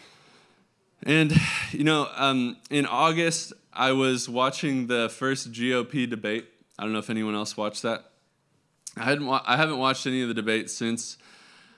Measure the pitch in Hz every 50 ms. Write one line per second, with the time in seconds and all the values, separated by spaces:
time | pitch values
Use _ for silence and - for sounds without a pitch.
0 | - - - - _ - - - _ _ _ _ _ _ _ _ _ _ _ -
1 | - - 151 160 156 151 165 - - - - - - - - 139 147 156 156 151
2 | 139 - - 120 135 135 135 127 123 120 120 - - - 143 143 135 - 113 123
3 | 151 165 160 165 170 165 160 - - - - _ _ _ - - 127 131 131 135
4 | 131 131 127 120 123 127 120 123 127 135 135 - - 147 135 131 123 117 123 117
5 | 113 107 - - 135 131 135 127 - 120 113 113 120 127 127 123 117 123 - 143
6 | 123 120 117 107 104 104 107 117 - - _ _ _ _ _ - 104 107 110 107
7 | 101 - 113 110 107 107 107 104 107 - - - 107 107 107 - - 117 113 -
8 | - _ _ _ _ _ _ _ _ _ _ _ _ _ _ _ - - - 113
9 | 113 127 143 147 143 127 135 131 - - 123 151 160 156 151 127 131 131 131 131
10 | - 139 127 131 127 120 117 113 104 110 110 113 - - - - 117 117 117 117
11 | - - - - - - - - - - - - - - -